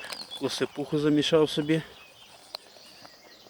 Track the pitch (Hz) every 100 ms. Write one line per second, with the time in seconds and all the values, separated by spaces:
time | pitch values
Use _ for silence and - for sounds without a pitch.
0 | - - - - 131 - 131 - 139 151
1 | 147 151 139 160 151 165 151 160 - -
2 | - - - - - - - - - -
3 | - - - -